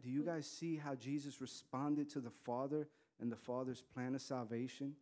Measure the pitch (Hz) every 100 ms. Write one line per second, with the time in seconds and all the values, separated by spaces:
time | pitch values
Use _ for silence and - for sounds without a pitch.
0 | 123 135 156 165 143 - 165 156 147 135
1 | 120 147 143 131 127 - - 131 147 147
2 | 147 139 120 - - 120 139 151 147 -
3 | _ _ 117 113 - 123 131 123 - 131
4 | 127 131 - 127 113 117 123 - 139 147